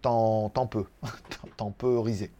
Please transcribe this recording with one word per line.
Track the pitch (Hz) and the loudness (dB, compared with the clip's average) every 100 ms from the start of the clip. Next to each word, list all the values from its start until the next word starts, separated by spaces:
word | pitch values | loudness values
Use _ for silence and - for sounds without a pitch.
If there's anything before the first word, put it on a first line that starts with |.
tant, | 131 117 110 110 107 | 2 4 4 2 0
tant | 127 127 | 0 -2
peu. | 110 98 - | -2 -4 -8
<laughs> | - - - - - - | -12 -12 -14 -14 -14 -8
Tant | 104 | -8
peu | 101 127 120 | -2 2 2
risé. | 110 104 104 - | 2 -2 -4 -8